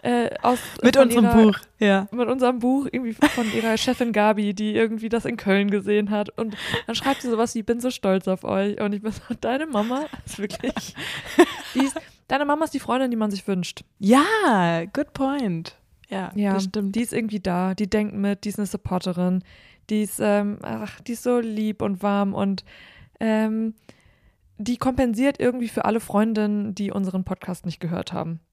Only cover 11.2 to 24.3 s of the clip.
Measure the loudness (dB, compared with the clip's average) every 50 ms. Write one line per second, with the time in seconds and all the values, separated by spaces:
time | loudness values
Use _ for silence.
11.2 | -12 -2 4 4 4 4 4 -12 -12 -6 -2 0 0 0 -2 -8 -14 -14 -20 _
12.2 | _ _ -2 0 2 0 0 0 0 -2 -4 -6 -4 -2 -2 0 0 -2 -2 -2
13.2 | -2 -2 -4 -6 -4 -2 -2 -2 -2 -6 -10 -16 -20 _ _ _ 4 6 6 6
14.2 | 6 4 2 2 4 4 4 4 4 2 0 0 -4 -4 _ -6 -6 -6 _ -4
15.2 | -2 -2 -2 -2 -2 -2 -2 -4 -6 -10 -16 _ _ _ _ _ _ _ -8 -8
16.2 | -6 -6 -2 -2 0 2 2 0 -2 -2 -4 -4 -4 -2 -2 -2 -4 -2 -2 -4
17.2 | -4 -2 -6 -4 -4 -2 -2 0 0 -2 0 -2 -2 0 0 0 0 0 -2 -2
18.2 | -2 -2 -2 -2 -4 -8 -4 -4 -4 -4 -4 -8 _ -2 -4 -2 -2 -2 -2 0
19.2 | 0 0 0 0 -2 _ -20 -20 -20 -20 -20 _ _ -2 -2 0 0 -2 -2 -2
20.2 | 2 2 2 2 2 -2 -4 -6 -8 -8 -8 -8 -8 -12 -12 -14 -10 -10 -10 -4
21.2 | -2 0 0 0 0 -2 -4 -2 -2 -2 -2 _ -2 -4 -4 -2 0 0 2 2
22.2 | 0 0 0 -2 0 -2 -2 -4 -6 -16 -20 -20 -20 -20 -20 -20 -20 _ _ _
23.2 | -2 0 0 2 0 0 -2 -2 -4 -4 -6 _ _ -20 -20 _ _ _ _ _
24.2 | _ _